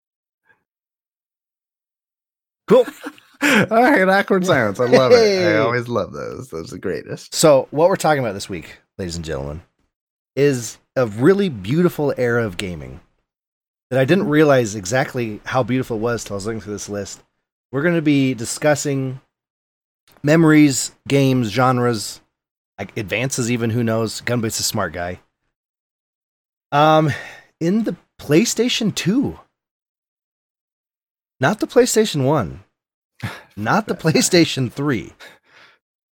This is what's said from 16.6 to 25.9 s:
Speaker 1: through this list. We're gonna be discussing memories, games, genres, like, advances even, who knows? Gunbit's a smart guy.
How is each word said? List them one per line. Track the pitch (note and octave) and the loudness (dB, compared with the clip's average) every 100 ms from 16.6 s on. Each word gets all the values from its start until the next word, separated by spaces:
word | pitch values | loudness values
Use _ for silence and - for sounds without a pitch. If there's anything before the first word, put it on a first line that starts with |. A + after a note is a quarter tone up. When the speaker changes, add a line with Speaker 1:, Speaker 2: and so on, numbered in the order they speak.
Speaker 1:
through | G2+ | -10
this | G#2 - | -10 -8
list. | G2+ G2 - _ _ _ _ _ | -8 -10 -14 _ _ _ _ _
We're | B2+ | -2
gonna | D#3+ E3+ | 0 0
be | D3+ C#3+ C3+ | 2 2 2
discussing | A#2 A2+ - D3+ C#3+ D3 C#3 C3+ C3 - _ _ _ _ _ _ _ _ _ | -2 -6 -2 0 0 0 -4 -4 -8 -16 _ _ _ _ _ _ _ _ _
memories, | C#3+ D#3+ D#3+ D#3 D3+ C3 - - - | 2 4 6 6 6 2 -6 -10 -2
games, | C#3 C3+ B2+ A2+ | 2 2 2 0
genres, | G#2 B2+ B2 B2 A2+ - - _ _ _ _ _ - | 0 0 2 0 -2 -6 -14 _ _ _ _ _ -16
like, | G2+ - | -12 -10
advances | G2+ A#2+ C3 - A#2 | -4 -4 -2 -4 -2
even, | A#2+ A#2 | -2 -2
who | A2+ | -2
knows? | A#2 A2+ A2 - | -2 -2 -4 -6
Gunbit's | - B2 A2+ - | -6 -4 -4 -4
a | |
smart | - A2 F#2 | -6 -4 -6
guy. | E2+ F2 F2+ _ _ _ _ _ _ _ | -6 -10 -10 _ _ _ _ _ _ _